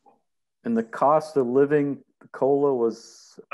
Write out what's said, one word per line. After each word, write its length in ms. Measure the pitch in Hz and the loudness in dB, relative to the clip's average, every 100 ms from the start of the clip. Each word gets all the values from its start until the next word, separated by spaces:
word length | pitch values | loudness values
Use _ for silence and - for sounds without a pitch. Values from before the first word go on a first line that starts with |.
| _ _ _ _ _ _ | _ _ _ _ _ _
And 120 | 120 113 | -4 -4
the 60 | |
cost 540 | 113 - 135 156 156 143 | -4 0 2 2 0 -2
of 80 | 120 | 0
living, 560 | 131 143 147 143 135 _ _ | 2 2 2 -2 -6 _ _
the 80 | _ | _
cola 460 | - 131 139 143 | -4 0 2 2
was? 640 | 131 117 107 - - - - - | 0 -2 -4 -14 -20 -20 -20 -8